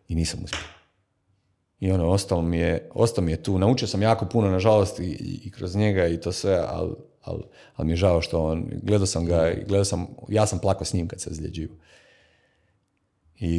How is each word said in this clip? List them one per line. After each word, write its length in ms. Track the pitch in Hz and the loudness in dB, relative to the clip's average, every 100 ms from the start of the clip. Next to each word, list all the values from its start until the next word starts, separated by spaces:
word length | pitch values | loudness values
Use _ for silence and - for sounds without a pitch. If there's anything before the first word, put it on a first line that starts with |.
| - | -4
i 80 | 80 | -2
nisam 240 | 82 - | -2 -4
uspio. 160 | 90 - - - _ _ _ _ _ _ _ _ _ _ | -8 -10 -10 -18 _ _ _ _ _ _ _ _ _ _
I 120 | 95 | 0
ono, 160 | 95 85 | 2 4
ostalo 340 | 95 - 90 | 2 2 0
mi 160 | 85 85 | 0 2
je, 320 | 85 82 - | 0 0 -4
ostao 320 | - 113 - | 0 0 2
mi 80 | 87 | 0
je 120 | 82 | -2
tu. 160 | - 92 | -2 2
Naučio 280 | 98 131 110 | 2 2 -2
sam 140 | 95 | 0
jako 240 | 110 110 92 | 2 2 0
puno, 240 | 117 98 | 2 2
nažalost, 500 | 92 104 107 92 - | 4 4 6 4 -2
i, 40 | |
i, 360 | 87 - - 90 | -6 -6 -8 -10
i 80 | 98 | -12
kroz 240 | - 90 98 | -10 -6 0
njega 320 | 104 95 85 | 2 2 2
i 120 | 82 | 0
to 120 | 85 | -4
sve, 240 | - 101 92 | -2 0 0
al, 380 | - 82 87 82 - _ | 0 -4 -6 -6 -16 _
al, 200 | - - - - - - | -10 -10 -12 -20 -16 -4
al 100 | 76 | -2
mi 60 | |
je 40 | 85 | 2
žao 260 | 95 85 | 4 4
što 200 | 80 82 | 0 -2
on, 300 | 80 80 80 80 | 0 -2 -4 -6
gledao 220 | 98 104 95 | 0 2 2
sam 180 | 85 85 | 0 2
ga 260 | 85 82 | 2 2
i 140 | - - | 0 0
gledao 200 | 98 98 | 0 2
sam, 220 | 87 87 - - | -2 -4 -10 -2
ja 160 | 107 107 | 0 2
sam 140 | 90 | 2
plakao 260 | 98 95 87 | 0 0 -2
s 80 | |
njim 140 | 92 87 | -2 -2
kad 140 | - | -6
se 80 | - | -10
ozljeđivao. 460 | 78 80 82 78 - _ - _ _ _ _ _ _ _ _ _ _ _ _ _ _ | -8 -8 -8 -10 -12 _ -20 _ _ _ _ _ _ _ _ _ _ _ _ _ _
I, 120 | 87 | -2